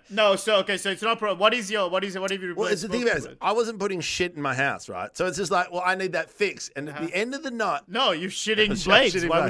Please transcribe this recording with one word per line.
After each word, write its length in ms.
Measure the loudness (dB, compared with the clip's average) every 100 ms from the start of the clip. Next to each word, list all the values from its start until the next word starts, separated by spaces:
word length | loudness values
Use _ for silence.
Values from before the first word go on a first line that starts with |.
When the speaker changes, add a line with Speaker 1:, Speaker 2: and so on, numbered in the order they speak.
| -4
Speaker 1:
No, 260 | 4 4 4
so, 200 | 4 2
okay, 180 | 2 -2
so 120 | -2
it's 120 | -2
not 160 | -2 0
pro-, 160 | -2
what 180 | 2 4
is 180 | 4 0
your, 200 | -2 0
what 120 | 0
is, 140 | -2 -4
what 120 | -4
have 120 | -4
you 120 | -4 -2
Speaker 2:
Well, 120 | 0
it's 120 | -2
the 60 | -2
Speaker 1:
replaced 160 | 0
Speaker 2:
thing 40 | 0
about 80 | 0
it 20 |
is, 80 | -4
Speaker 1:
with? 100 | -4
Speaker 2:
I 100 | 0
wasn't 260 | 0 0 -2
putting 220 | -4 -4
shit 340 | -4 -2 -2
in 60 | -2
my 120 | -2
house, 340 | 0 0 -2 -6
right? 260 | -8 -6
So 120 | -2 -2
it's 100 | -2
just 140 | 0
like, 200 | 0 0
well, 120 | -2
I 100 | 0
need 180 | 0 0
that 180 | -2 -4
fix. 400 | -2 -2 -2 -10
And 140 | -10 -10
at 80 | -6
Speaker 1:
Uh-huh. 80 | -4
Speaker 2:
the 80 |
end 200 | -2 -2
of 80 | -4
the 80 | -6
night 320 | -2 -2 -2 -4
Speaker 1:
No, 260 | 0 2
you're 180 | 0 -2
shitting 400 | -4 -2 2 2
Speaker 2:
<laughs> 0 |
I'm 60 | 0
Speaker 1:
blades. 360 | 4 6 6
Speaker 2:
shitting 140 | 2 2
Speaker 1:
Why 80 |
would 20 | 2